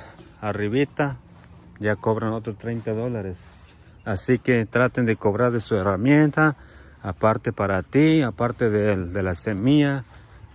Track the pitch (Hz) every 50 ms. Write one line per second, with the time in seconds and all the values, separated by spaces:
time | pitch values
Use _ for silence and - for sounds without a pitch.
0 | - - - - - - - - - 107 101 101 104 104 110 135 143 139 - -
1 | 147 143 131 123 - - - - - - - - - - - - 104 110 107 101
2 | - 110 110 110 110 110 110 113 110 117 104 101 - 113 117 117 110 117 110 110
3 | 113 127 120 110 98 95 90 - - - - - - - - - - - - -
4 | - 107 104 95 - - 127 117 - - 127 117 113 104 - 120 123 123 - -
5 | 123 113 110 - - 110 98 107 123 123 120 117 107 - 113 101 92 101 98 92
6 | 107 131 143 147 151 151 139 - 156 156 143 - - - - - - - - -
7 | - 101 90 - - 110 110 107 - 120 - - 104 98 98 92 90 - - 135
8 | 156 160 160 160 139 117 101 - 117 120 104 - 123 113 104 104 104 107 101 92
9 | 90 85 90 101 95 95 90 - - 110 107 95 101 131 143 151 147 143 139 135
10 | 120 - - - - - - - - - -